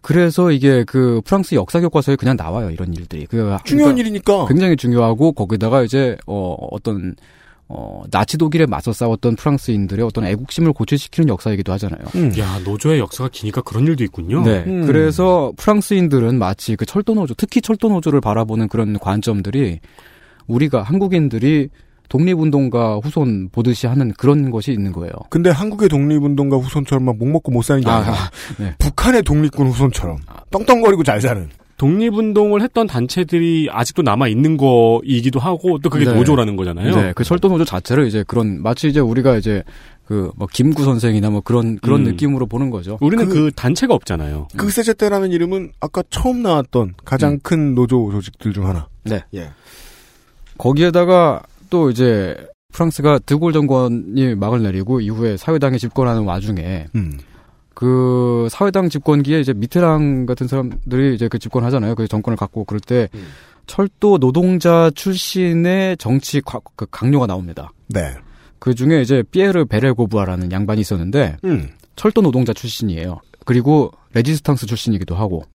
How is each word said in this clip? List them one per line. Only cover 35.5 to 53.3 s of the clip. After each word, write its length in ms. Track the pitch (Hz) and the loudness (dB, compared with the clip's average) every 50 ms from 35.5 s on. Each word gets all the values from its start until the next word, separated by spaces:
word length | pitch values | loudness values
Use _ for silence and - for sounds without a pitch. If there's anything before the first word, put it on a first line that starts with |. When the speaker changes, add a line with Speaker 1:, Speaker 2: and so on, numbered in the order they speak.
| 180 170 - 190 175 151 | -4 -2 0 0 -2 0
Speaker 3:
또 100 | 143 170 | 0 -2
그게 160 | - - 117 | 0 2 2
Speaker 1:
네. 80 | 127 120 | 4 4
Speaker 3:
노조라는 420 | 113 127 139 151 135 117 107 104 | 4 4 4 4 2 2 0 -2
거잖아요. 380 | 95 95 90 85 82 95 - 190 | -4 -4 -4 -4 -2 0 2 2
Speaker 1:
네, 180 | 180 98 92 90 | 2 2 2 0
그 100 | - 123 | -2 0
철도 240 | - 175 175 175 196 | 0 0 2 2 2
노조 160 | 185 160 165 | 2 2 0
자체를 420 | 151 - 92 92 - 127 139 147 | 0 -2 -6 -4 0 2 2 2
이제 160 | 120 104 110 101 | 2 0 -2 -4
그런 340 | - - 120 113 107 98 78 76 | -2 -2 0 0 0 -2 -2 -2
마치 260 | 110 120 - - 156 | -4 -4 0 0 0
이제 120 | 139 151 | 2 2
우리가 360 | 139 117 113 131 123 135 127 | 2 2 2 2 2 2 2
이제 260 | 110 98 110 107 98 92 - - - - - - - _ | 2 2 0 -2 -2 -4 -8 -16 -20 -20 -20 -20 -20 _
그 280 | _ 104 104 95 90 - | _ -4 -4 -4 -4 -6
뭐 100 | - 101 98 - | -8 -10 -8 -2
김구 320 | - 123 151 156 143 143 | 2 2 2 2 2 0
선생이나 460 | 139 131 113 107 120 110 107 101 107 | 0 0 0 0 0 0 2 0 0
뭐 100 | 104 104 | -2 -2
그런, 380 | 98 - 117 120 113 113 113 101 | -2 0 0 0 0 0 -4 -4
그런 220 | - 120 135 143 | 0 2 2 2
Speaker 3:
음. 40 | 135 | 2
Speaker 1:
느낌으로 420 | 117 90 87 151 143 139 131 123 | 0 0 0 -2 -2 0 -2 -2
보는 220 | 113 - 117 139 135 | -4 -2 -4 -4 -2
거죠. 280 | 120 101 87 92 104 110 | -4 -6 -8 -8 -6 0
Speaker 3:
우리는 260 | 143 147 190 233 233 190 | 0 2 2 2 2 2
Speaker 2:
그 40 | 190 | 2
Speaker 3:
그 200 | 151 151 151 143 | 2 2 0 -2
단체가 420 | - - 123 160 - - 262 - | -2 -2 -2 0 0 2 0 0
없잖아요. 540 | - - - 95 85 78 73 73 76 76 76 - | 0 0 -4 -6 -6 -4 -6 -6 -8 -10 -10 -8
Speaker 2:
그 140 | - - 202 | -4 -4 -2
세제 240 | 196 - 226 220 226 | 0 -2 0 0 0
때라는 380 | _ 220 208 202 196 196 190 180 | _ 0 0 0 0 0 0 0
이름은 400 | 170 170 175 185 190 185 143 - - | 0 0 0 -2 -4 -6 -8 -12 -10
아까 220 | - 151 _ - 175 _ | -10 -6 _ -6 -6 _
처음 320 | - - - 254 254 247 240 | -6 -4 -2 -2 -2 0 0
나왔던 520 | 202 170 151 135 - - 123 113 92 90 - - | 0 0 0 0 0 0 -2 -2 -2 -4 -12 -6
가장 300 | - - 131 151 147 147 | -4 0 2 2 2 0
Speaker 1:
음. 60 | 143 _ | 0 _
Speaker 2:
큰 320 | - 175 160 151 143 131 | -2 0 0 2 2 2
노조 360 | 123 123 117 127 127 117 104 98 | 2 2 2 2 2 0 0 -2
조직들 400 | 104 95 - - _ - 110 101 | -6 -6 -8 -16 _ -6 -6 -4
중 140 | 98 98 | -2 -4
하나. 220 | 95 95 85 76 - - - _ | -2 -4 -4 -6 -10 -18 -14 _
Speaker 1:
네. 180 | 107 110 98 - _ - | -6 -6 -6 -8 _ -14
Speaker 2:
예. 140 | 98 85 76 71 _ _ - - - - - - - - _ _ _ _ _ _ _ - - - - | -14 -14 -14 -18 _ _ -20 -20 -20 -20 -20 -20 -20 -20 _ _ _ _ _ _ _ -20 -20 -20 -4
Speaker 1:
거기에다가 840 | - 123 135 143 165 175 165 175 175 175 185 180 170 156 123 82 - _ _ _ - - | 0 0 2 4 4 4 4 4 4 6 6 6 6 4 2 -2 -6 _ _ _ -12 -4
또 200 | - 175 160 139 | 0 2 2 2
이제 460 | 123 113 127 123 117 104 95 90 - - - - - _ _ _ - | 2 2 2 2 2 2 0 -4 -6 -10 -12 -20 -20 _ _ _ -4
프랑스가 460 | - 170 165 156 - 139 151 147 131 - | -2 -2 -2 -2 0 2 2 2 2 2
드골 260 | - | 0